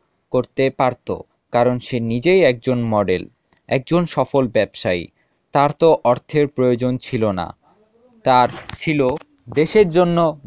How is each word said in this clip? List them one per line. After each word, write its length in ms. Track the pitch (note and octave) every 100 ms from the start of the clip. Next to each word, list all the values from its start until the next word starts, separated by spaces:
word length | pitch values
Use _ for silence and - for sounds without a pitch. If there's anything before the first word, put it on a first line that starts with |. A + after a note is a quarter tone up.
| _ _ _
করতে 380 | B2+ A#2+ - C3+
পারত, 520 | - C3 A#2+ - F2 - _ _
কারণ 280 | A#2+ B2 B2
সে 200 | - B2
নিজেই 440 | A2+ A#2+ D#3+ F#3
একজন 400 | D3+ A#2 - B2
মডেল, 440 | A#2 G#2+ F#2+ F2+ E2+ _ _ _ -
একজন 380 | C3 - E3+ E3+
সফল 420 | - C3 C#3 B2
ব্যবসায়ী। 600 | A2 G2 - - F2+ - _ _ _ _
তার 180 | C#3+ C#3+ -
তো 180 | E3 D3+
অর্থের 440 | A#2+ B2 - D3+ C#3+
প্রয়োজন 500 | - B2+ A#2+ B2+ B2+
ছিল 340 | - A#2+ A2
না, 240 | F#2 E2 - _ _ _ _ _ _
তার 240 | C3+ B2+ A#2+ - - -
ছিল 300 | - D3 B2+ D3+ - _ A#2+
দেশের 360 | A2+ D#3+ G#3+ F#3+
জন্য 500 | D#3+ F3 E3+ E3 D3+